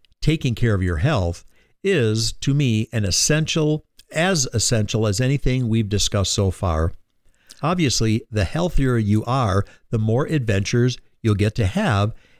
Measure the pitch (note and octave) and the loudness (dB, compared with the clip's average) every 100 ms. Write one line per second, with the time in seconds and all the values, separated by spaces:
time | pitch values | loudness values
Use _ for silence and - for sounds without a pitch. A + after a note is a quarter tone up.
0 | _ _ - D#3+ C3 G#2+ A#2 G2 F2+ D#2+ | _ _ -2 0 0 0 0 2 0 0
1 | A#2 C3 F2 - - _ _ _ G3 F3 | 0 0 0 -4 -12 _ _ _ -2 0
2 | A2 A2 A2 - C#3 C#3 C3+ G#2+ A2+ A#2 | 2 0 -2 -4 0 2 2 2 0 -2
3 | G2 - - D3+ D#3 E3 D3+ D#3 - _ | 0 0 2 0 0 0 0 -2 -6 _
4 | - D#3 F3+ F3+ C3 A2 - A2+ G#2 A2 | -8 -2 0 0 0 -2 0 0 0 0
5 | G#2+ F#2+ B2+ C#3+ C3 B2+ A#2 A2+ G2+ G2+ | 0 0 0 0 0 0 0 0 0 0
6 | - G#2 G2 - F#2+ - F#2 D#2+ D#2+ - | 0 0 0 0 -2 0 -2 0 -2 -4
7 | _ _ _ _ - - D3 F3+ C#3 - | _ _ _ _ -20 -6 -4 0 0 0
8 | A2+ G#2+ - G#2 F#2+ D#3+ F3 - C3 A#2 | 0 0 -2 -2 -2 -2 0 2 2 2
9 | G#2 G#2+ A2+ C3+ A2 G2 G2+ - - A2+ | 2 0 0 -2 0 0 -2 -8 -6 -2
10 | A2 A#2 - D#3 A2+ G2 G2 A#2+ B2 B2 | 0 0 0 -2 0 -2 0 2 2 -2
11 | - _ A2 F#2+ G#2 - F#2 G3 G#3 G2+ | -12 _ 0 2 0 0 0 0 0 0
12 | G#2+ - _ | 0 -4 _